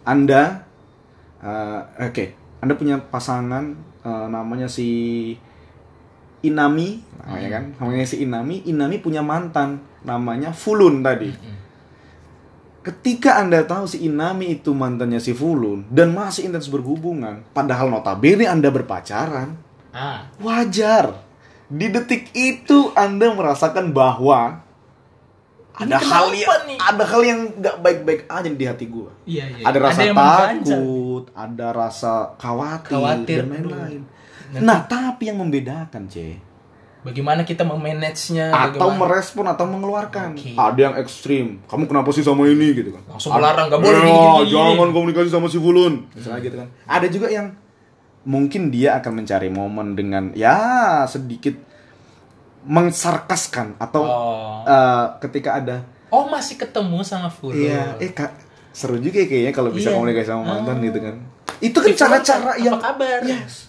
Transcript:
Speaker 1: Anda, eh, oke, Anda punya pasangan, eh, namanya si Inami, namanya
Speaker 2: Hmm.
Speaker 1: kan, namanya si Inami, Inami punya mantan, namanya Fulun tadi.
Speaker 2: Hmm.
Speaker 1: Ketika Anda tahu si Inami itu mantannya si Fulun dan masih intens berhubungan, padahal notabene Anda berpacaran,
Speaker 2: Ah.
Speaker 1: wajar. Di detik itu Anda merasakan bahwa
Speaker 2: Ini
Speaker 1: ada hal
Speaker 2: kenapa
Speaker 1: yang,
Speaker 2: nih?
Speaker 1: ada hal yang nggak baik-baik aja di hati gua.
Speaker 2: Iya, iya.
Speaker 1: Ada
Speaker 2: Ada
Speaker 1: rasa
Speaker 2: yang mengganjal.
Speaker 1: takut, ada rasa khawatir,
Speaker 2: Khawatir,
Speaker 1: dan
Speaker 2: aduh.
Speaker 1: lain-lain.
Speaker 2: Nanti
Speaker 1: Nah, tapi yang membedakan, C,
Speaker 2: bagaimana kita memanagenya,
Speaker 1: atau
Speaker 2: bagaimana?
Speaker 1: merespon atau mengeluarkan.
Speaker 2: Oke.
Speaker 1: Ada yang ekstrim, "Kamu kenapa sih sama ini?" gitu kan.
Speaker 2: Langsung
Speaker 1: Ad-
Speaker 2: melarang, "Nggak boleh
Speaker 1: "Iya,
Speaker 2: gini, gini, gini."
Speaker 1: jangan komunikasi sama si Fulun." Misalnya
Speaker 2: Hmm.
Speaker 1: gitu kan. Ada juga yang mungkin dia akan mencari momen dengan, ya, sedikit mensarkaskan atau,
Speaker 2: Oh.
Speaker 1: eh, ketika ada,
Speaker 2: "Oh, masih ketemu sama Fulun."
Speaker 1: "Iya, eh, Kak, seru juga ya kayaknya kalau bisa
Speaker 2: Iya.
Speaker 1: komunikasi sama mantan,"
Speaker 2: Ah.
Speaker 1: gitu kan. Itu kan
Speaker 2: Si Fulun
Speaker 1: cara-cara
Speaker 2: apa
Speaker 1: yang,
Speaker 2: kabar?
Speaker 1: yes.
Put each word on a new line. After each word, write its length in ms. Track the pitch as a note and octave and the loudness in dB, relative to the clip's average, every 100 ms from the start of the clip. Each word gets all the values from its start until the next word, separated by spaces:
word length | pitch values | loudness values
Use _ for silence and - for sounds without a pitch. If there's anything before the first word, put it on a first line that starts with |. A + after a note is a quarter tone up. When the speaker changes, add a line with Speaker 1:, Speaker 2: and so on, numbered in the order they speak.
Speaker 1:
Anda, 600 | - C#3 C3+ C3+ D#3 F#3+ - _ _ _ _ _ - _ | 2 2 6 6 4 -2 -16 _ _ _ _ _ -20 _
eh, 400 | G#2 G#2+ G#2+ G#2+ - - | -10 -8 -8 -10 -14 -10
oke, 220 | B2 A#2+ F#2 - - - | -6 -6 -8 -12 -20 -6
Anda 140 | C3 | -2
punya 220 | C#3+ D3 C#3 | 0 0 -2
pasangan, 760 | C3 B2 B2+ B2 B2 C3 D3 D3+ D#3+ - | -6 -8 -6 -4 -4 -6 -8 -12 -20 -16
eh, 280 | A#2+ A2 A2 | -10 -8 -8
namanya 400 | A2+ A2+ B2 B2+ | -8 -8 -8 -8
si 200 | B2+ A#2+ A#2 A#2 A#2 A2+ A#2 - - - _ - _ _ _ _ _ | -4 -4 -2 -4 -4 -6 -10 -18 -20 -20 _ -20 _ _ _ _ _
Inami, 580 | D#3 D3+ C#3+ D#3 F3+ A3+ - - | -2 2 0 0 -4 -8 -16 -20
namanya 220 | - F#2 | -14 -10
Speaker 2:
Hmm. 140 | G2 | -8
Speaker 1:
kan, 80 | A2 C#3 C3 | -8 -10 -8
namanya 260 | A#2+ B2+ | -4 -4
si 100 | B2+ C3 | -4 -4
Inami, 360 | C3 A#2 C3+ F#3+ | -4 -4 -6 -8
Inami 340 | F3+ D#3 C#3+ G#3 | -6 -2 -2 -4
punya 220 | E3+ D#3 | -4 -4
mantan, 580 | D3+ D#3+ F3 D#3+ C#3 C#3+ - - | -4 -4 -4 -4 -4 -6 -14 -16
namanya 500 | B2 A#2+ A#2+ A#2+ D3+ | -8 -6 -4 -6 -8
Fulun 480 | E3 - G#3+ F3+ C#3 | -6 -2 6 6 6
tadi. 280 | C3 A#2+ G#2 | 2 0 -4
Speaker 2:
Hmm. 260 | F#2+ A2+ G2 - _ _ _ _ - - - _ _ _ _ | -10 -16 -18 -20 _ _ _ _ -20 -20 -20 _ _ _ _
Speaker 1:
Ketika 560 | - F3 B3+ A#3+ C4+ G#3 | -14 -6 -4 0 2 2
Anda 260 | F#3+ E3 | 4 2
tahu 200 | D3+ F#3 | 2 -4
si 180 | G3 - | -6 -6
Inami 480 | E3 D3 E3 F#3+ F3+ | -4 -2 -4 -4 -6
itu 180 | D3 - | -4 -4
mantannya 440 | C#3 B2+ A#2+ B2 A#2 | -2 -2 -2 -2 -2
si 140 | A#2+ | -4
Fulun 560 | A#2 D#3+ D3+ A2 G2+ G#2 | -2 -2 0 -2 -4 0
dan 240 | C3 E3+ | 4 4
masih 340 | F3 G3 - | 2 -4 -6
intens 220 | F#3 E3+ C#3 | -6 -6 -6
berhubungan, 720 | C#3 B2+ D#3+ E3 D#3+ A2+ G#2 - | -6 -4 -6 -4 -6 -8 -12 -8
padahal 380 | C3+ C#3 B2 C3 | -4 -2 0 0
notabene 560 | A2 - G2 C#3+ G3+ | 0 -2 2 4 6
Anda 220 | A3 E3 C#3+ | 4 4 2
berpacaran, 840 | B2+ - F#2 - G#2 D#3+ C#3+ C3+ D#3+ - _ _ | 2 -4 -10 -6 -6 -4 -6 -8 -12 -18 _ _
Speaker 2:
Ah. 380 | B2 C#3 A#2 - - | -12 -10 -10 -16 -10
Speaker 1:
wajar. 760 | G#3+ A3+ A#3 F#3+ G#3+ A3 B2+ G2 - _ _ _ | -4 -2 -2 0 4 4 2 -4 -20 _ _ _
Di 220 | _ D3 G#3+ | _ -4 -2
detik 400 | A3 A#3+ A#3+ - | -2 -2 -4 -4
itu 600 | A#3 C4 - - C#4+ C4+ | -2 -2 -2 4 4 6
Anda 400 | - G3+ G3 A3+ | 2 0 2 2
merasakan 600 | G#3 D#3 C#3+ D#3+ F#3+ F3+ | 2 -2 0 0 0 0
bahwa 760 | C#3 C3 A#2+ C3 C3 A#2 E3 _ _ _ _ _ _ _ _ _ _ _ | 2 2 4 4 4 2 -6 _ _ _ _ _ _ _ _ _ _ _
Speaker 2:
Ini 140 | - A3 | -8 0
Speaker 1:
ada 100 | C4+ | 2
hal 280 | C#4 E4+ F#4+ | 4 4 4
Speaker 2:
kenapa 100 | - | 2
Speaker 1:
yang, 220 | F4+ D#4 | 2 2
Speaker 2:
nih? 120 | D4 C4 | 0 0
Speaker 1:
ada 260 | F#3+ G#3 F#3 | 0 2 2
hal 140 | A#3 | 4
yang 160 | A#3+ A3+ A3 | 4 2 -4
nggak 200 | G3+ G3 - | -4 -4 2
baik-baik 420 | F3 D#3+ D#3 D3+ | 2 2 -2 -2
aja 240 | - E3+ E3+ | -4 -8 -6
di 140 | C#3+ B2+ | -4 -4
hati 180 | A#2+ | -6
gua. 240 | A#2 A#2 G2 - | -10 -12 -14 -16
Speaker 2:
Iya, 220 | - D#3+ C3+ | -10 -8 -8
iya. 140 | A#2+ | 0
Speaker 1:
Ada 60 | A#2+ | 2
Speaker 2:
Ada 80 | C3+ | 4
Speaker 1:
rasa 180 | C3 - | 4 4
Speaker 2:
yang 100 | - | 4
mengganjal. 640 | - C#3+ F3 G3 A3+ D3 | 6 8 8 4 0 0
Speaker 1:
takut, 480 | C#3 C3 B2+ B2+ B2+ B2 | 0 0 -4 -4 -6 -10
ada 340 | - A2+ A#2 A#2 | -16 -14 -8 -6
rasa 420 | A#2 A2+ - A#2 A2+ G#2+ | -2 -4 -2 -2 -2 -4
khawatir, 560 | - A#2+ A#2+ D3 D#3+ - | -8 -6 -6 -6 -10 -4
Speaker 2:
Khawatir, 460 | C4+ - A#2+ A#2 D3+ | -2 0 -2 -2 -4
Speaker 1:
dan 80 | C3 | -4
Speaker 2:
aduh. 240 | D3+ E3+ | -6 -8
Speaker 1:
lain-lain. 300 | C#3+ E3 D3 C#3 _ - - - | -8 -10 -12 -16 _ -20 -20 -14
Speaker 2:
Nanti 100 | C3 | 0
Speaker 1:
Nah, 180 | A3+ F#3 | 4 4
tapi 400 | D#3 A#3+ B3+ B3 | 2 -4 -4 -6
yang 140 | G#3+ G3+ | -8 -4
membedakan, 640 | F3 C#3+ B2 D#3 D#3+ A2+ | -2 -2 -4 -10 -12 -14
C, 320 | G2 F2 D#2+ F2 - _ _ _ _ _ | -14 -12 -12 -14 -20 _ _ _ _ _
Speaker 2:
bagaimana 400 | B2+ B2 C#3+ D#3+ | -12 -6 -2 0
kita 220 | E3+ E3 | -2 -2
memanagenya, 880 | E3 D#3 D3+ D#3 D#3 D#3 - E3 D#3+ | -2 -2 -6 -6 -6 -8 -4 -2 0
Speaker 1:
atau 320 | D#3 C3 C#3+ | 0 0 0
Speaker 2:
bagaimana? 160 | F#3 G3 | 0 2
Speaker 1:
merespon 440 | F3 F#3+ F#3+ G3+ F#3+ | 2 0 -2 -4 -4
atau 180 | E3+ | -2
mengeluarkan. 640 | F3+ G3 G3 G#3 G#3 G3 F3+ | -4 -4 -4 -6 -6 -8 -8
Speaker 2:
Oke. 220 | D3+ C3+ | -10 -8
Speaker 1:
Ada 240 | A#2+ A2+ B2+ | 0 2 4
yang 160 | C#3 | 2
ekstrim, 500 | C3 B2 - C3+ C#3 A2+ G2 | 2 -8 -10 -2 -2 -2 -8
"Kamu 200 | - B2+ | -8 -6
kenapa 240 | C#3 C#3+ C3 | 0 0 2
sih 100 | D3 | 2
sama 240 | C#3+ C#3 | 2 4
ini?" 240 | C#3+ D3 D3+ | 4 6 4
gitu 180 | B2 G2 | 2 -4
kan. 100 | - - | -10 -18
Speaker 2:
Langsung 260 | - D3+ | -10 -2
Speaker 1:
Ad- 80 | - | 2
Speaker 2:
melarang, 240 | D3+ D#3+ D#3 | 4 2 2
"Nggak 140 | D3 | 4
boleh 80 | G3 | 6
Speaker 1:
"Iya, 140 | - | 8
Speaker 2:
gini, 80 | E3 | 8
gini, 160 | E3 E3 D#3 | 8 10 8
gini." 140 | D3 | 6
Speaker 1:
jangan 380 | D#3 E3 E3+ F3 | 4 4 6 4
komunikasi 380 | E3 E3+ E3 F3 | 4 2 2 2
sama 160 | E3+ E3+ | 2 0
si 100 | E3+ | 2
Fulun." 360 | E3 F3 F3+ C#3 - | 4 6 4 0 -8
Misalnya 300 | A#2 A#2 A#2+ | -14 -10 -8
Speaker 2:
Hmm. 80 | |
Speaker 1:
gitu 100 | B2 | -8
kan. 120 | A#2+ B2 - | -10 -14 -18
Ada 220 | - E3+ F3+ | -2 0 0
juga 180 | F#3 G#3+ | -2 -2
yang 200 | G#3+ G3+ - _ _ _ _ _ _ | -4 -6 -14 _ _ _ _ _ _
mungkin 380 | C3+ C3+ C#3 G3+ D#3+ | -4 0 0 0 -2
dia 200 | B2 C3+ | 2 2
akan 180 | B2 B2 A2+ | 2 -2 -8
mencari 320 | G#2 G2 F#2 | -2 -2 -2
momen 380 | F#2+ G2+ G#2+ G#2 | -4 -6 -6 -6
dengan, 280 | G2+ G2+ G2 F#2+ | -4 -4 -4 -4
ya, 240 | G#2 A2 F3+ A3+ B3+ G#3+ D#3 | 0 4 4 2 2 2 2
sedikit 540 | C3+ D#3+ B2+ A#2 C#3+ C#3 - - _ _ _ _ _ _ _ _ | 0 -4 -10 -4 -6 -6 -16 -20 _ _ _ _ _ _ _ _
mensarkaskan 1120 | C3+ D#3+ F3 E3 E3+ D#3+ - F3+ - B2+ A2 | 0 2 2 0 -2 -4 -2 -4 -4 -6 -8
atau, 260 | G#2 A2+ D3+ | -8 -2 -2
Speaker 2:
Oh. 640 | D3+ B2 A#2 A2 A2 G#2+ | 0 0 -2 -4 -8 -6
Speaker 1:
eh, 420 | A#2 C3+ B2+ B2 A#2 - | 4 6 6 4 0 -4
ketika 400 | C#3 C#3+ C#3+ C#3 | -8 -6 -4 -4
ada, 240 | B2 B2 B2+ _ _ | -4 -8 -12 _ _
Speaker 2:
"Oh, 200 | A#3+ C#4+ | 0 2
masih 280 | D4 - | -4 -6
ketemu 460 | - A#3 A3+ F#3+ F3 | -10 -6 -4 -2 -4
sama 260 | G3 F#3+ F3 | -4 -6 -8
Fulun." 320 | - C3+ D3 | -8 -6 -2
Speaker 1:
"Iya, 400 | D3 C#3+ C#3 - | 0 0 -4 -6
eh, 120 | F#3 | -8
Kak, 200 | - C#3+ - - _ - | -6 -8 -10 -20 _ -20
seru 240 | - B2+ | -8 -4
juga 240 | A#2+ C#3 G3 | -2 0 0
ya 80 | D#3+ | 2
kayaknya 240 | C3 B2 | 2 0
kalau 180 | C#3 B2+ | 0 -2
bisa 200 | - G#3+ | 0 0
Speaker 2:
Iya. 60 | G3 | 0
Speaker 1:
komunikasi 300 | A#2 A2+ A2 | 0 0 -2
sama 140 | A2+ A2+ | -4 -4
mantan," 300 | G#2 B2 B2+ | -4 -4 -2
Speaker 2:
Ah. 60 | |
Speaker 1:
gitu 160 | A2+ G#2 | -2 -4
kan. 140 | G#2+ A2 - - - - | -8 -12 -18 -16 -16 -4
Itu 180 | A#3 E4 | 0 4
kan 120 | G#4+ | 4
Speaker 2:
Si 40 | |
Fulun 80 | - | 4
Speaker 1:
cara-cara 500 | C4+ C4+ C4+ C4 A#3+ | 4 4 4 0 0
Speaker 2:
apa 80 | A#3+ | 0
Speaker 1:
yang, 160 | A#3+ A3+ | 0 0
Speaker 2:
kabar? 420 | A3+ C#4 C4 B3 | -4 -4 -2 -2
Speaker 1:
yes. 340 | B3 B3+ - - | -4 -6 -8 -18